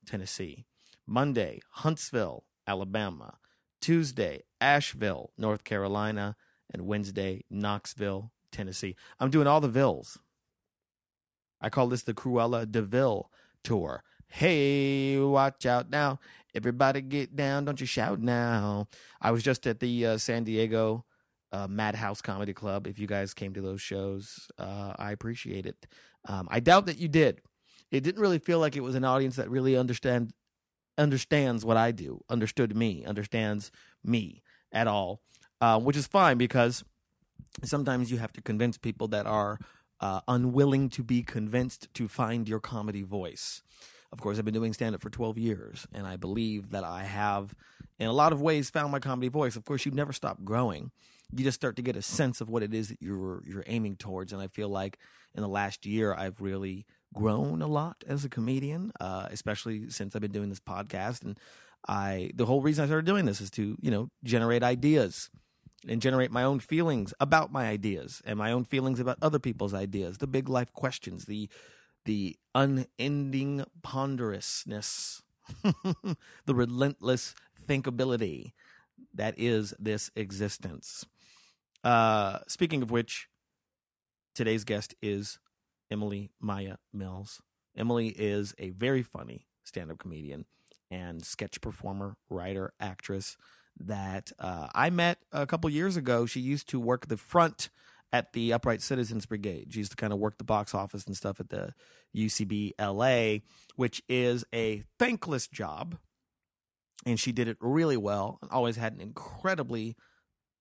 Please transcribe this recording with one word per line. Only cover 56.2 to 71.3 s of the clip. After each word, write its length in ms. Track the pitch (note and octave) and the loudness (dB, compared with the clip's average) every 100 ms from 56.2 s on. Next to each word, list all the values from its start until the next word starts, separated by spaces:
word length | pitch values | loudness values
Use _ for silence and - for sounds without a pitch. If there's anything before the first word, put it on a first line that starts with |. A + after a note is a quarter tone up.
| F#2+ G#2+ | -4 -6
really 420 | G2 G2 F#2+ F#2+ - _ _ | -6 -4 -6 -8 -12 _ _
grown 480 | G2 G#2+ G#2+ C#3+ D#3+ | 0 2 2 0 0
a 40 | D3+ | 0
lot 380 | D3+ E3 - - | -2 -2 -8 -6
as 160 | C#3+ | -4
a 40 | C#3 | -4
comedian, 640 | B2 A#2 C3 C#3 E3 G#3+ - | -2 0 0 -2 -6 -8 -6
uh, 280 | F#2 F#2 - | -6 -6 -6
especially 580 | G#2+ G#2+ G#2 A#2 G#2+ A#2 | -6 -4 -4 -4 -6 -6
since 260 | - G2 | -8 -6
I've 60 | G#2+ | -4
been 100 | G#2 | -4
doing 200 | G2+ G2+ | -4 -6
this 100 | G2 | -6
podcast. 640 | - F#2+ G#2 F#2 G#2 B2 | -8 -8 -6 -4 -4 -6
And 160 | A2+ G#2 - - - _ - | -8 -10 -14 -20 -20 _ -4
I, 440 | G2+ G2 F#2+ F#2+ | -2 0 -2 -2
the 100 | - | 0
whole 160 | A#2 C#3 | 4 4
reason 240 | D3+ D3+ | 4 2
I 20 | C#3+ | 2
started 180 | D#3 E3 | 2 2
doing 180 | G3+ | 2
this 160 | C3 G2 | 2 0
is 100 | G2 | -4
to, 260 | - G#2 - | -4 -4 -2
you 100 | - | 0
know, 200 | G#2 A2+ _ | 0 -2 _
generate 400 | B2 A#2+ A#2 A#2+ | 0 2 4 4
ideas 680 | B2 B2 D3 D3+ G2 - - - _ _ - _ - | 4 4 6 6 4 -2 -12 -16 _ _ -20 _ -4
and 140 | A2+ | 0
generate 280 | C3 C3 B2+ | 2 4 2
my 120 | A#2+ | 2
own 180 | C3 C#3 | 2 2
feelings 540 | - D#3+ E3 B2 F#2+ - | 0 0 2 2 0 0
about 320 | C#3 D#3+ D3+ | 4 4 4
my 160 | C3+ A2 | -2 0
ideas 540 | G#2 G#2 F2 - - - | 0 -2 -2 -6 -10 -6
and 120 | G#2+ | -2
my 140 | A2 | 0
own 120 | B2 | 0
feelings 360 | A#2+ C3+ C3 B2 | 0 0 0 0
about 160 | B2+ B2 | -2 2
other 160 | D#3 D3 | 2 2
people's 340 | B2+ G2+ G#2 | 0 -2 -2
ideas, 460 | F#2+ G2 G2 F2+ G2 | -2 -4 -4 -4 -6
the 80 | C3+ | -2
big 240 | C3+ B2 | 0 2
life 200 | B2+ A#2+ | 0 0
questions, 500 | - C3 - A#2 A2 | -4 -6 -4 -10 -12
the 240 | - | -8